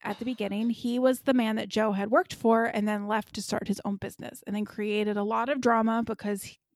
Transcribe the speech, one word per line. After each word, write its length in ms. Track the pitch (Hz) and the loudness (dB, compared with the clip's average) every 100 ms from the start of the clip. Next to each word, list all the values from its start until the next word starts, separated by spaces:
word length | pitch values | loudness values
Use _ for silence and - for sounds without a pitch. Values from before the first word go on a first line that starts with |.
at 160 | 214 202 | -10 -6
the 60 | 233 | -6
beginning. 440 | 240 202 202 233 | -4 -4 -2 -2
He 300 | 226 240 240 | -2 -2 2
was 220 | 254 262 | 2 2
the 120 | - | 2
man 240 | 254 220 220 | 2 4 0
that 100 | 208 | -2
Joe 240 | 214 220 | 0 2
had 160 | 196 202 | 2 2
worked 220 | 277 370 | 2 2
for 320 | - 226 226 233 | 0 4 4 4
and 220 | 214 208 | 0 0
then 200 | 208 202 | -2 -2
left 260 | 214 - - | -4 -4 -8
to 60 | |
start 260 | - 208 196 | -4 -4 -2
his 140 | 196 | -4
own 140 | 208 196 | -2 -6
business 440 | 196 - - - - | -8 -10 -12 -12 -6
and 80 | 208 | -6
then 80 | 202 | -4
created 520 | - 208 208 208 208 | -4 -2 0 0 0
a 60 | |
lot 260 | 202 226 233 | 0 0 0
of 100 | 285 | 2
drama 400 | 247 226 220 226 | 4 4 4 2
because 400 | 226 220 208 202 | -2 -4 -4 -6
he, 160 | - - _ | -8 -18 _